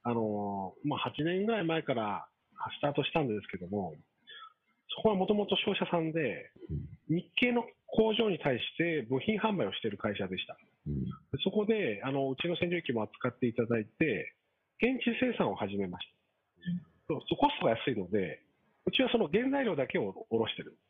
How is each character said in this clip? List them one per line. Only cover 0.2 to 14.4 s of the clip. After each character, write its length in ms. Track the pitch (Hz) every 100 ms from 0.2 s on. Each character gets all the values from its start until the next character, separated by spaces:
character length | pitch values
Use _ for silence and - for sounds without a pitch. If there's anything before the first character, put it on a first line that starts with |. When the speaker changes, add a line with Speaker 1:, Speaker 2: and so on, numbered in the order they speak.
| 107 104 101 101 95 -
Speaker 1:
ま 120 | 147 127
あ、 20 |
八 220 | 123 127
年 220 | 160 185
ぐ 80 | 208
ら 80 | 220
い 40 | 165
前 160 | 160
か 100 | 147
ら 340 | 120 107 92 - _ _ - - -
ス 20 |
タ 80 | 147
ー 40 |
ト 100 | 139
し 80 | 139
た 80 | 165
ん 80 | 135
で 60 | 107
す 40 | -
け 80 | 90
ど 100 | 87
も、 260 | 104 87 76 _ _ - - - _ _ _ - -
そ 60 |
こ 80 | 220
は 60 | 190
も 100 | 190
と 80 |
も 100 | 208 202
と 80 | 190
商 180 | -
社 120 | 190 180
さ 80 | 170
ん 140 | 160
で、 380 | 160 131 85 - - - 147 - - -
Speaker 2:
う 40 |
ん。 20 | 165
Speaker 1:
日 140 | - -
系 160 | 247
の 120 | 240 - - -
工 280 | - 220
場 160 | 214 220
に 80 | 165
対 200 | 147 120
し 180 | - -
て 280 | 170 156 113
部 80 | 131
品 180 | 165 214
販 180 | 220 190
売 100 | 101
を 60 |
し 100 | -
て 60 | 113
い 20 |
る 80 | 98
会 180 | 110 98
社 100 | 95
で 120 | 90
し 80 | -
た。 100 | - _ _ 73
Speaker 2:
う 40 |
ん。 120 | 71 - - _ 139
Speaker 1:
そ 60 | 190
こ 160 | 214 208
で、 340 | 220 151 101
あ 80 | 123
の、 180 | 139 135
う 60 | 131
ち 120 | 170
の 80 | 165
洗 140 | 175
浄 100 | 175
機 120 | -
も 100 | 113
扱 260 | 107 - 123
っ 100 | -
て 80 | 123
い 60 |
た 120 | 113 113
だ 120 | 117
い 60 |
て、 500 | 107 _ 156 95 - _